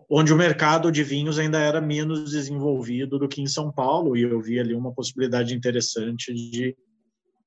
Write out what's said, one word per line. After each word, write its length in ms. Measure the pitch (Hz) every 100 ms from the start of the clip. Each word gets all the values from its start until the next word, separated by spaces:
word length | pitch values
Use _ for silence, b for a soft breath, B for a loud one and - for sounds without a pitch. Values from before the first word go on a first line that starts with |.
| -
onde 240 | 151 156
o 60 | 156
mercado 520 | 175 147 151 160 170
de 140 | 151
vinhos 340 | 135 143 151 151
ainda 200 | 156 156
era 240 | 151 160
menos 480 | 151 151 156 156 147
desenvolvido 880 | 147 139 143 143 131 117 123 135 139
do 100 | 139
que 140 | 143
em 40 | 139
São 240 | 160 151
Paulo, 460 | 139 131 165 160 120
e 60 |
eu 180 | 120 117
vi 180 | 110 123
ali 140 | 120
uma 180 | 117 127
possibilidade 640 | 123 120 127 127 123 120
interessante 800 | 123 123 123 - 117 113 120 -
de, 420 | 120 117 117 127 - _ _ _ _ _ _